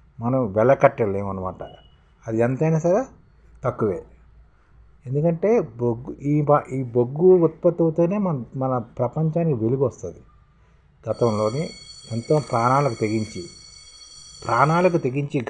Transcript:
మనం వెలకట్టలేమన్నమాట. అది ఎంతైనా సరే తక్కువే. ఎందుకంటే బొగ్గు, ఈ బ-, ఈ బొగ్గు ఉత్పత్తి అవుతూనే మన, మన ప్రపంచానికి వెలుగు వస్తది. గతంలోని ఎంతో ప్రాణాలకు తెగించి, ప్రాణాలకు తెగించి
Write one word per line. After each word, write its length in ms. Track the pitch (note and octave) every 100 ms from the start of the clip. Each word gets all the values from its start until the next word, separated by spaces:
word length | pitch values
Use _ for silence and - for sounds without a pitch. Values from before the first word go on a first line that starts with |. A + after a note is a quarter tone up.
| _ -
మనం 320 | A#2 C3 A#2+
వెలకట్టలేమన్నమాట. 1160 | G2 A#2 C3+ C3+ - A2 G2 G2+ F#2+ F#2 F2+ - - - _ _ _ -
అది 100 | A2+
ఎంతైనా 400 | A#2 C3 D#3 D#3+
సరే 260 | E3+ F#3+ C4 - _ _ - -
తక్కువే. 380 | B2+ - A2 E2+ - - - - - _ _ - - - B2
ఎందుకంటే 540 | C#3 E3 E3 F#3+ A#3
బొగ్గు, 560 | D#3+ A2+ A#2+ A2+ B2+ -
ఈ 200 | C#3 D3
బ-, 300 | C#3+ D3 -
ఈ 100 | C3
బొగ్గు 640 | B2+ A#2 A#2+ C#3+ F#3 F3+
ఉత్పత్తి 380 | E3 D#3+ F3 E3+
అవుతూనే 360 | E3 D#3 E3+ G3+
మన, 260 | F#3+ C#3+ A2+ C3+
మన 220 | C3 B2+
ప్రపంచానికి 880 | A2 - A#2+ - D#3+ E3 E3 B2
వెలుగు 200 | A2 C3+
వస్తది. 360 | C3 - F2+ F2 - _ _ _ _ _ _ _ -
గతంలోని 580 | G#2+ A#2+ G#2+ G#2+ B2+ E3+ - - - -
ఎంతో 280 | A#2 - D3+ B2+
ప్రాణాలకు 440 | A#2+ A#2+ C3+ C#3+
తెగించి, 500 | A2+ A2 A2 G#2 F#2+ E2+ - - - - - - - - - -
ప్రాణాలకు 520 | A#2+ C#3+ E3 F3+ E3+
తెగించి 480 | C3+ C3 C#3+ D3 A#2